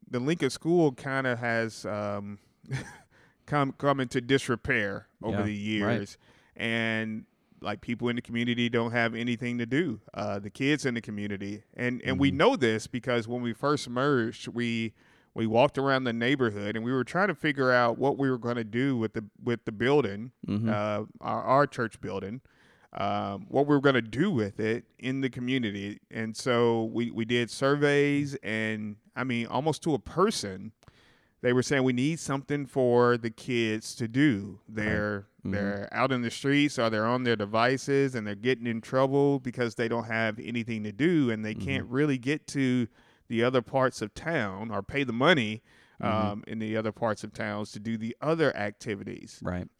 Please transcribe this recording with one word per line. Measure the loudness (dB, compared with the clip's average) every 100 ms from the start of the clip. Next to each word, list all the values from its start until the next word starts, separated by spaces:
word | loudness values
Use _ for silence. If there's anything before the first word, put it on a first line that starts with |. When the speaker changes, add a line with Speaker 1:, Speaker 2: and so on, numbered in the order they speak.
| -8
Speaker 1:
the | -4
Lincoln | 0 0 0
School | -2 0 4 4
kinda | 0 -6 -2 -2 -2
has, | 0 0 -2 -4 -6
um, | -4 -4 -6 -8 -14 _ _ -8
<laughs> | -8 -8 -16 _ _ _ _ -2
come, | 0 0
come | 0 0 0
into | 0 -2
disrepair | 2 2 2 -2 0 0 0 -6 -12 -10
over | -4 -2
Speaker 2:
Yeah, |
Speaker 1:
the | -2 -4 -2 0
Speaker 2:
right. | 0 0
Speaker 1:
years. | -4 -14 _ _ _ -6
And, | -4 -2 0 -2 -4 -8 -12 _ _ -10
like, | -8 -6
people | -6 -2 -2
in | -2
the |
community | -4 -2 0 0 2
don't | 2 0
have | 0 0 0
anything | -4 -2 -2 -4
to | -2
do, | 0 0 -4 -10
uh, | -6 -4 -4
the | -8
kids | -2 0 0 0
in |
the | -4
community. | -6 -6 -6 -6 -8 -10 -12
And, | -6 -4 -2
and | -2 2
we | 2
Speaker 2:
Mm-hmm. | 4
Speaker 1:
know | 4 4
this | 2 2 -2
because | -6 -2 -2 -2
when | -4
we | -4
first | -2 0 0 -2
merged, | 0 2 4 2 -4 -8
we, | -2 0 0 -4 -8 _ _ _
we | -4 2
walked | 4 4 4
around | 0 2
the | 0
neighborhood | 0 2 2 2 0 -6 -4
and | -2
we |
were | -2
trying | 0 0 -2
to |
figure | 0 -2 2 4
out | 6 4 2
what | 0 2
we | 0
were | 0
gonna | -2 -2 -2
do | 0 0 0
with | 0
the, | -4 -8 -6
with | -4 -2 -4
the |
building, | 0 2 4 2 -2 -12 _ -4
Speaker 2:
Mm-hmm. | -2 0
Speaker 1:
uh, | 0 -2 -4 -6 -10
our, | -6 -4
our | 2 4 2
church | 0 -6 -6
building, | -8 -8 -8 -10 _ _ _ _ _
um, | -6 -2 -2 -4 -6 -2
what | 0 4
we | 4
were |
gonna | 6 4
do | 0 -2 0
with | 0 -2 -2
it | -2 -2 -6 -10
in | -6 -4
the | -4
community. | -4 -2 -2 -2 -4 -8 -10 _
And | -8 -6 -4
so | 0 4 4 4 0
we, | -2 -2
we | -2 0
did | 0 0
surveys | 0 0 4 4 4 4 2 -2 -6
and, | -4 -2 -2 -4 -6 -10 _ -6
I |
mean, | -4 -2 -2
almost | -2 -2 -2
to | 0 -2
a |
person, | -2 0 0 0 -6 -8 -12 -16 -20 _ _ _ _ _ 2
they |
were | 2
saying, | 4 4
"We | 4
need | 2 0 -2
something | -4 -4 -2 -4 -2
for | 2 4 6 6 4
the | 0
kids | -6 -2 0 2 0 -6 -6
to | -2
do." | 4 4 4 -2 -12 -10
Speaker 2:
Right. | -4 0
Speaker 1:
They're, | 0 0 -2 -8 _ -4
Speaker 2:
Mm-hmm. |
Speaker 1:
they're | -2 -2 -4 -4
out | 0 2
in | 2
the | -2
streets | -2 2 4 4 2
or | 2
they're | 2 2
on | 2
their | 2 0
devices | 2 2 4 2 2 2 2 0
and | -6
they're |
getting | -2 0 0 0
in | -4
trouble | 0 2 2 4 4 2
because | -2 -2 -2 0
they | -2
don't | -2 -2
have | 0 0 -2
anything | -4 -4 -4 -4 -4
to |
do | 0 2 4 2
and | 0 -4
they |
Speaker 2:
Mm-hmm. | -4 -4
Speaker 1:
can't | -4 -2
really | 0 2 0
get | 0 -4 -2
to | 0 2 2 0 _ _ _ -4
the | 2
other | 4 2
parts | 2 2 0 0
of | -8 -8
town | -4 -2 -2 -4 -6
or | -6
pay | -4 -4
the | -2
money, | 4 6 6 4 -4 _ _ _ -6
Speaker 2:
Mm-hmm. | -2 0 0
Speaker 1:
um, | -4 -8
in | -6
the | -4 -2
other | -2
parts | -2 -2 -2
of | -6
towns | -8 -6 -6 -8
to | -8
do | -4 -4
the | -4 -4
other | 0 2 2 2
activities. | -4 -6 -8 -6 -8 -12 -14 -8
Speaker 2:
Right. | -4 -4 -6